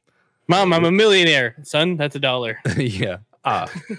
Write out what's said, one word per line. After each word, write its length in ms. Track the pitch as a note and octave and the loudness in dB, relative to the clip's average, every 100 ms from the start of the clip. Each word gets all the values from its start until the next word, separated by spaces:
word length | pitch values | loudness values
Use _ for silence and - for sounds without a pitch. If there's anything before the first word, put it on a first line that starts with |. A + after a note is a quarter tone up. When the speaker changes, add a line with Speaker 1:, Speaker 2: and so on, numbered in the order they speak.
| _ _ | _ _
Speaker 1:
<laughs> 260 | _ _ - | _ _ 0
"Mom, 260 | F3+ F#3+ | 2 4
I'm 120 | E3 | 2
a 80 | E3+ | 2
millionaire." 640 | G3 A3 F#3+ E3 C#3+ A#2+ D3+ | 4 4 4 4 2 0 -6
"Son, 320 | C#3+ D3+ F3 E3 | -4 -2 0 -2
that's 180 | D3 | -4
a 60 | C#3 | -4
dollar." 400 | C3+ B2+ A#2 A2 B2+ | -4 -2 -6 -6 -4
Speaker 2:
<laughs> 80 | G2+ | -2
Yeah. 400 | B2+ F#2+ G#2 F2+ - _ | -4 -4 -6 -8 -14 _
Ah. 220 | - G2+ - F3 - | -4 -4 -4 -12 -14